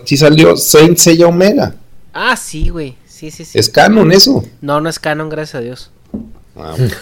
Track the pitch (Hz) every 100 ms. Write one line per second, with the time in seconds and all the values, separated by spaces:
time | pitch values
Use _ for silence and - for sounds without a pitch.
0 | - 139 151 156 170 165 - 151 165 170
1 | 175 165 170 170 196 285 190 - - -
2 | - - 247 - - 156 165 165 139 127
3 | _ - 156 - 160 - - - 180 220
4 | 160 190 269 254 - - 143 147 160 -
5 | 156 151 156 151 156 135 120 127 - _
6 | _ - - - _ - 80 80 123 -